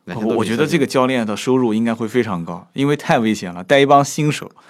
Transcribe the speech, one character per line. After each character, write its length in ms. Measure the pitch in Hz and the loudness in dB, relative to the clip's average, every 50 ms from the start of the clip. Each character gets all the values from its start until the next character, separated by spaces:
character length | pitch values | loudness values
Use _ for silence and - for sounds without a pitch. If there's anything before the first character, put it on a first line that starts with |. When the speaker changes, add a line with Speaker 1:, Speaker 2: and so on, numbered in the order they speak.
| - | -14
Speaker 1:
两 120 | - 87 | -12 -8
千 100 | - 107 | -6 -2
多 60 | 110 113 | -2 -2
米 20 | |
Speaker 2:
我， 40 | - | -2
我 60 | - | -2
觉 120 | - 113 | -2 -2
得 80 | 117 156 | -2 -2
这 120 | 143 165 | 0 0
个 80 | 160 131 | 0 0
教 200 | 110 - 135 127 | 0 2 0 2
练 200 | 127 131 123 113 | 2 0 -2 -2
的 120 | 107 104 | -4 -6
收 180 | 101 - 131 127 | -6 -2 0 0
入 180 | 131 123 113 107 | 2 2 0 0
应 100 | 110 117 | 0 0
该 100 | 117 113 | -2 -2
会 140 | 113 117 | -4 -6
非 160 | 104 113 123 110 | -4 -2 -2 -2
常 200 | 113 95 85 85 | -2 -2 -6 -6
高， 240 | 85 85 87 - _ - | -8 -12 -14 -14 _ -6
因 140 | - 139 | -4 -2
为 80 | 143 147 | -2 -2
太 240 | 143 - - 160 131 | -2 0 0 0 2
危 140 | 110 110 107 | 2 0 0
险 200 | 104 104 87 85 | -2 -4 -10 -12
了， 100 | 90 92 | -8 0
带 160 | - 143 139 | 4 4 6
一 60 | 139 | 6
帮 180 | 139 143 143 143 | 6 6 6 4
新 280 | - - - 147 151 | 2 -2 -2 -2 -2
手。 200 | 139 - - - - _ - - | -2 -4 -8 -14 -18 _ -18 -8